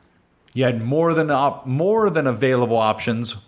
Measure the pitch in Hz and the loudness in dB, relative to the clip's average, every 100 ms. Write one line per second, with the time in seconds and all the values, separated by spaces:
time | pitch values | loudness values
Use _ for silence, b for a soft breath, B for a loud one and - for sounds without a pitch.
0 | _ _ _ _ _ 120 127 113 113 147 | _ _ _ _ _ -2 0 0 -2 0
1 | 170 160 151 135 139 - 127 135 185 220 | 2 2 0 0 0 -2 -4 -2 0 2
2 | 208 160 135 113 131 127 117 113 110 107 | 2 0 -2 0 2 2 2 2 2 0
3 | - 113 117 101 | -2 -4 -6 -10